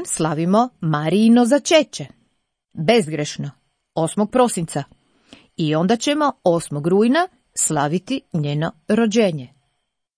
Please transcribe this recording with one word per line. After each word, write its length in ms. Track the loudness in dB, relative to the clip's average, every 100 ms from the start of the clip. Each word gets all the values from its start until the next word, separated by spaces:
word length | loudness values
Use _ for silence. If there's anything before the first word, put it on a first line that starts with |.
| -2
slavimo 640 | -4 -2 -2 0 0 0 -2
Marijino 680 | -4 -2 0 2 4 4 4
začeće, 600 | 2 2 2 2 -6 -16 _ _ _ _ _ _
bezgrešno, 760 | -4 0 2 0 -4 -6 -8 -12 -14 _ _ _ -4
osmog 360 | -4 -2 -2
prosinca. 520 | 0 0 -2 -6 -8 -10 _ _ _ _ -20 _ -6
I 180 | -2 0
onda 200 | 0 0
ćemo 360 | 0 0 -2 0
osmog 440 | 0 0 -2 -6 0
rujna 400 | 2 4 2 -2 _ _ -6
slaviti 680 | -2 -2 -2 -2 -4 -8 -6
njeno 380 | -4 -4 -2 -4 -6 -2
rođenje. 640 | 0 2 2 0 -2 -10 _ _ _ _ _ _